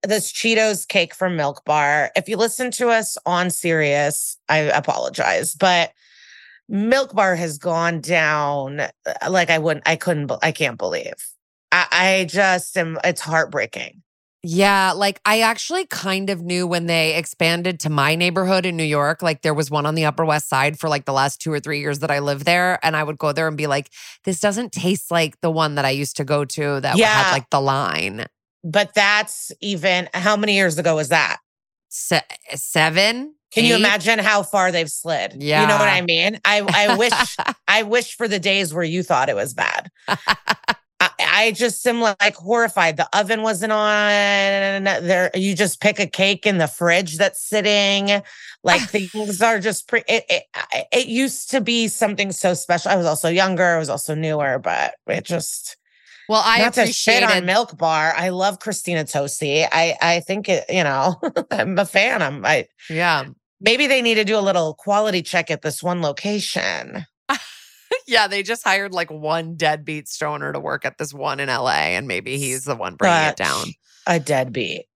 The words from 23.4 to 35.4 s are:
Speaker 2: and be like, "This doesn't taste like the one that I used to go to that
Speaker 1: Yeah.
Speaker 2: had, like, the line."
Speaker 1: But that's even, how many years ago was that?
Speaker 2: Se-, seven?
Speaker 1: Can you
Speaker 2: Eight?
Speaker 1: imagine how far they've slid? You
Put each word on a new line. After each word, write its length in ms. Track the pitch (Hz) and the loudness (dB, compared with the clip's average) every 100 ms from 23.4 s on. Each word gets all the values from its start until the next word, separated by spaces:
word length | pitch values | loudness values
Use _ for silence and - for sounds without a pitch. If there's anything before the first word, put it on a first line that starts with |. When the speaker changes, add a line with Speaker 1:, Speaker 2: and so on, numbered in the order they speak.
| 160 | -2
Speaker 2:
and 80 | 151 | -2
be 100 | 151 | -2
like, 240 | 143 143 - - - | -2 -2 -16 -20 -10
"This 160 | - 180 | -6 0
doesn't 320 | 208 202 240 | 0 0 -6
taste 400 | - 185 196 - | -4 -2 -2 0
like 300 | 170 160 - | 0 0 -2
the 100 | 170 | -2
one 240 | 160 156 147 | 0 0 0
that 80 | |
I 60 | 139 | 0
used 260 | 135 143 - | 0 -4 -6
to 60 | |
go 220 | 139 147 143 | -2 -2 -2
to 340 | - 147 139 | -4 -2 -2
that 160 | 135 185 | 0 2
Speaker 1:
Yeah. 100 | 220 214 | 4 4
Speaker 2:
had, 80 | 196 | 2
like, 160 | 180 127 | 0 0
the 100 | 143 | 0
line." 680 | 139 135 110 78 92 107 - _ _ _ | 2 0 0 -2 -6 -8 -12 _ _ _
Speaker 1:
But 300 | 170 175 208 | -2 0 2
that's 580 | - 202 208 214 - - - | 2 4 4 0 -8 -12 -10
even, 480 | - 180 180 180 180 | -6 -2 0 0 -2
how 240 | 185 185 208 | -2 2 2
many 160 | 208 | 2
years 240 | 196 185 156 | 2 2 2
ago 180 | 165 156 | 0 0
was 140 | 147 | 2
that? 300 | 165 120 - _ _ _ _ _ | 2 2 -2 _ _ _ _ _
Speaker 2:
Se-, 320 | - - 165 - - - 135 | -12 -2 -2 -2 -18 -14 -10
seven? 800 | - 165 156 160 202 233 285 302 _ | -4 2 2 4 2 0 -8 -14 _
Speaker 1:
Can 140 | - 233 | 0 4
you 80 | 226 | 4
Speaker 2:
Eight? 40 | |
Speaker 1:
imagine 400 | 214 208 180 226 | 4 2 2 2
how 240 | 208 208 | 4 2
far 280 | 185 202 185 | 2 2 2
they've 180 | 175 160 | 2 -2
slid? 440 | - 165 151 95 | -6 -4 -2 -2
You 160 | - | -6